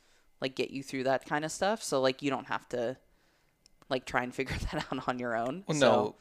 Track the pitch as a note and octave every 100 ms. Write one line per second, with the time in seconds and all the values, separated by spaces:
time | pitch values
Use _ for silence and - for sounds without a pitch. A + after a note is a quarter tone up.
0 | _ _ _ - C3+ C3+ B2+ C3+ C3+ C3+
1 | C3 C3 - D3+ D#3 - F#3+ A3 - C#3
2 | C3 C3 C#3+ B2+ - G#2 - B2 A#2 C3
3 | _ _ _ _ _ _ _ _ - C3
4 | - C3 B2 C3+ C3 - - D3+ - C3+
5 | C3 B2 B2 A2+ A#2+ E3+ G3 D3+ B2+ A2+
6 | G#2+ -